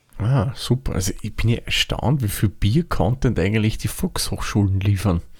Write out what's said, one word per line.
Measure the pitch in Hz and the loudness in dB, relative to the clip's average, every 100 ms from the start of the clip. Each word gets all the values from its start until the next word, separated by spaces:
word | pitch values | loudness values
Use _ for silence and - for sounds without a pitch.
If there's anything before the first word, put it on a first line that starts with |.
| _ - | _ -4
Ah, | 107 135 131 - | 0 2 0 -2
super. | - 127 - - | -2 0 0 -2
Also | 92 - | -2 -4
ich | - - | -6 0
bin | 113 | 0
ja | 117 | 0
erstaunt, | - - - - 107 143 | -2 -2 -2 0 0 0
wie | 107 | 0
viel | - 101 | 0 0
Bier-Content | - 101 151 170 - 90 131 127 92 | 2 2 2 2 0 0 2 0 2
eigentlich | 95 110 107 - | 2 2 2 0
die | - | -4
Volkshochschulen | - 185 - - - - 107 101 98 | -4 -4 -2 -4 -4 -2 2 2 2
liefern. | 101 95 101 85 - | 2 2 2 0 -2